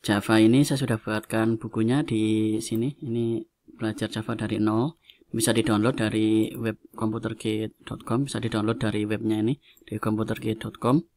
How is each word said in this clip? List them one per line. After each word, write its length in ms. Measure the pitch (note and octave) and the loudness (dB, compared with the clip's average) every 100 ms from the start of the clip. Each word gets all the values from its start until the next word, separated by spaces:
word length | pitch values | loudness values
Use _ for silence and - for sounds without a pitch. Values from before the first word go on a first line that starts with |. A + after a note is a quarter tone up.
Java 340 | - G2+ - A2 | 0 0 4 6
ini 240 | A2 B2+ | 8 6
saya 160 | C#3+ C#3 | 4 2
sudah 160 | C3 A2 | 0 -2
buatkan 640 | - G#2+ - A2 A2+ A2+ | -2 -6 -2 0 0 0
bukunya 400 | A#2 A2+ A2+ C3+ | -4 -2 2 2
di 560 | D#3 G#2+ A2 A2 A2 G#2+ | 0 0 2 2 0 -2
sini. 320 | - A2+ B2 C#3+ | -2 -2 -2 -4
Ini 480 | C#3+ A#2 A#2 A#2 - _ _ - | -6 -2 0 -2 -6 _ _ -8
belajar 320 | A2 G#2+ G#2+ | -6 -4 -6
Java 240 | - G#2 | -6 -6
dari 240 | A2+ G#2+ G#2+ | -4 -2 0
nol. 400 | G#2+ A2 C3+ - _ - _ | 2 2 0 -4 _ -20 _
Bisa 220 | A2+ A2+ | -2 0
di-download 480 | A#2 A2 G#2 A2+ B2+ | 2 2 2 2 0
dari 500 | G#2+ A2 A2 A2 G#2+ - | 0 2 2 2 2 -2
web 240 | A2+ A2 - - | -6 -6 -14 -6
computerkit 800 | A2+ A2+ A#2 A2+ A2+ G#2+ A2 _ | -4 -4 -6 -6 -4 -4 -6 _
dot 180 | - - - | -14 -12 -2
com, 160 | A#2 | -2
bisa 160 | C#3 - | 0 -2
di-download 400 | A#2 A2 G#2+ A2+ | -2 -2 0 0
dari 240 | A2+ G#2+ G#2 | -2 -2 -2
webnya 380 | A2 A2 A2 | -2 0 2
ini, 100 | A2 - _ - | 2 0 _ -20
di 160 | - G#2+ | -10 -4
computerkit 580 | A2 G#2+ A2+ A2 A2 A2 | -2 0 -2 -2 -2 -4
dot 220 | A2 - | -6 -2
com. 240 | A#2 C#3+ - | 2 2 0